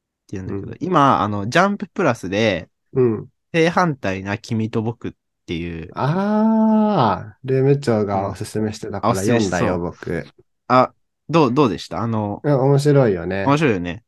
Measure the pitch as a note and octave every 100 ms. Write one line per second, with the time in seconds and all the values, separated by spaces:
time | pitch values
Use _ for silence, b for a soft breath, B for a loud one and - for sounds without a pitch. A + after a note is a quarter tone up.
0 | _ _ - F#2+ F#2 G2 G#2+ - F3+ E3
1 | C#3 F2 G#2 G#2 G#2+ E3 G3 G3+ G3 -
2 | D#3+ A#2 F2+ G2 A2+ E2+ - _ _ C3
3 | B2 G#2 G#2+ _ _ E3 E3 F#3 F3+ C#3
4 | G2 F#2+ G2 G#2 - A2+ A2 A2+ A2 A2
5 | F#2+ - _ _ - E2+ F2 E2 - -
6 | C3 F3 G3+ G#3+ A3 A3 A3 G#3+ G#3+ G3
7 | A2+ F#2 G#2 - B2+ C3 C3+ C#3+ B2+ A2
8 | G2+ G2 G2 - G#2+ A2 G#2+ G#2 A2 G2
9 | G#2 F#2+ G#2 A#2 G2 F2+ - F2+ F2 -
10 | - E2+ - _ _ _ - B2+ - _
11 | _ _ - E3 C3+ C3 C3 D#2 - E2
12 | A#2 A2 G#2 - D3 C3+ C#3 C#3 C#3+ C#3+
13 | A#2+ F2+ E2+ F#2+ G#2+ D3+ D3+ F#2+ F2 E2+